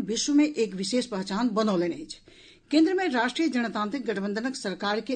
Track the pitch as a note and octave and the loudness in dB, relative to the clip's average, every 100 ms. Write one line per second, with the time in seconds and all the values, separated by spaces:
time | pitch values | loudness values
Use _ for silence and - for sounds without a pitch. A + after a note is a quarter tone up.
0 | F#3+ A3+ - C#4+ D4 A3+ G#3+ F#3 G3 B3 | 2 -2 2 4 4 2 -2 -2 -2 -2
1 | A#3+ G3 F#3+ G3 B3 G#3 A3 F#3 F3 C#3+ | -2 -4 -4 0 0 2 2 2 0 -2
2 | E3+ - - - - - - D4+ D#4+ F#4+ | -10 -16 -20 -20 -20 -20 0 4 4 4
3 | F#4 B3 A#3+ C#4 D#4+ B3 A#3 G#3+ G#3 C4+ | 2 2 0 0 0 0 -2 -2 -4 -4
4 | A3 G3 G3+ G#3 B3+ C4 G3+ F3+ G3+ G#3+ | -4 -2 -2 -2 -4 -4 -6 -4 -2 -2
5 | A3+ | -4